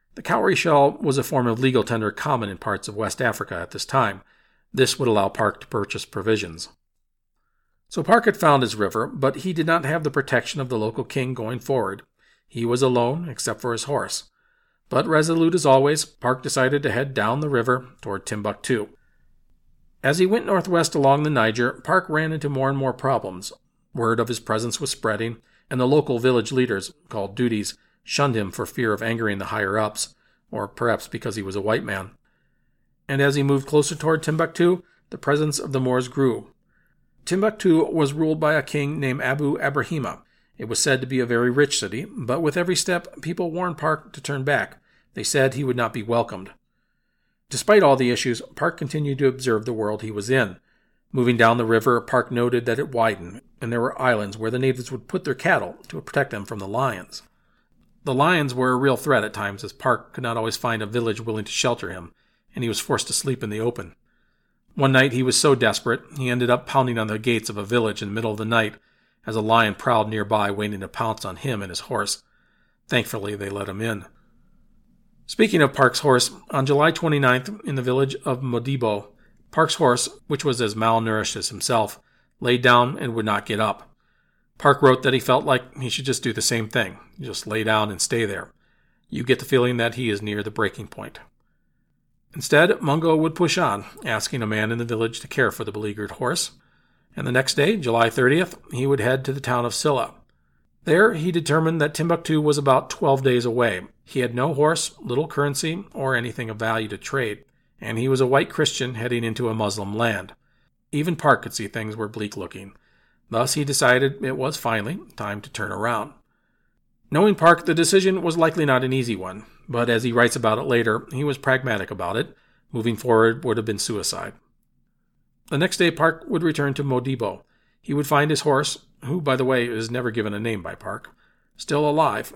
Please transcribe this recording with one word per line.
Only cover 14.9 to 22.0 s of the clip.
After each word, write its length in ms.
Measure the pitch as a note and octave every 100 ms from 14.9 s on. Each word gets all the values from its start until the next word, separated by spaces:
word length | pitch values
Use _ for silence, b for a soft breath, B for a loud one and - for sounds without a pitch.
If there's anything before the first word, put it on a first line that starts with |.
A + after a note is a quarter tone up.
| C3 D#3
resolute 480 | D3+ D#3+ E3 E3
as 120 | F3 D3
always, 380 | C3 C#3+ D#3
Park 380 | - _ A#2+ B2+
decided 400 | C#3+ C3+ C3 C#3+
to 80 | C#3+
head 220 | A2+ C#3
down 260 | B2 G#2+ C#3
the 100 | D3+
river 400 | B2+ A#2 B2+ B2+ -
toward 240 | G#2+ G2 -
Timbuktu. 640 | G#2 G#2 - - A#2 G#2 _ _ _ _ _ _ _ _ _ _ _
As 160 | C3+ D#3+
he 80 | F#3
went 220 | A#3 -
northwest 480 | F#3+ F#3 E3+ D#3+ D#3
along 260 | C3+ C#3+
the 80 | D3+
Niger, 520 | C3+ A2 A2+ A#2+ -
Park 240 | - F3+